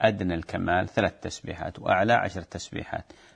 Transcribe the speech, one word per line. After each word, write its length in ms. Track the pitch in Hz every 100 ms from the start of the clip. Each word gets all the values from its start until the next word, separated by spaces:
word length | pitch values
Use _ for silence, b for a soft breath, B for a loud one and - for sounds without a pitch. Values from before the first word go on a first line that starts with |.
أدنى 340 | 110 101 92
الكمال 540 | 82 80 95 90 87 98
ثلاث 320 | - 98 -
تسبيحات، 580 | 90 - 85 82 82 -
وأعلى 340 | - 92 101
عشر 300 | 117 98 92
تسبيحات، 640 | 82 87 - - - - - B B